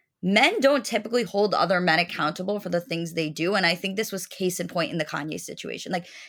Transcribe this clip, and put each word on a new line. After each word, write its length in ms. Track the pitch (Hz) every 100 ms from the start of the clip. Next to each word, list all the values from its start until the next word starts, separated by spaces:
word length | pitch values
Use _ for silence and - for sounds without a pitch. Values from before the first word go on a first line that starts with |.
| _ _
men 380 | 180 208 294 427
don't 260 | 269 285 -
typically 380 | 233 220 240
hold 320 | 202 202 208 -
other 240 | 175 180
men 180 | 180 160
accountable 600 | 175 - 151 160 185 208
for 100 | 185
the 100 | 175
things 360 | 175 165 170 165
they 120 | 156
do. 280 | 156 165 202
And 100 | 175
I 80 |
think 220 | 175 190 196
this 160 | 214
was 160 | 196 -
case 320 | - 185 180
in 80 | 170
point 240 | 175 165
in 80 | 170
the 60 | 151
Kanye 340 | 156 151 165
situation. 520 | - - - - -
Like, 140 | 180 175 -